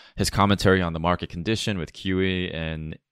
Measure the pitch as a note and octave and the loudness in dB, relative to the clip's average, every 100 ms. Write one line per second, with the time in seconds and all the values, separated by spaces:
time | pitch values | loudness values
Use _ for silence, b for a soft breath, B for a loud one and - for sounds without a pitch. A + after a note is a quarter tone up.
0 | B B G2 - G2+ G2 G2 F#2+ F2 E2 | B B -2 2 4 4 4 4 2 -2
1 | E2 F2 E2 E2+ E2 A2 - G2 D#2 - | 0 0 -2 -6 -2 -2 -2 -4 -6 -6
2 | F#2+ F#2 F#2+ F#2 F2+ D#2 D#2+ D#2+ D#2 - | -2 0 0 0 -4 -4 -6 -6 -8 -12
3 | _ | _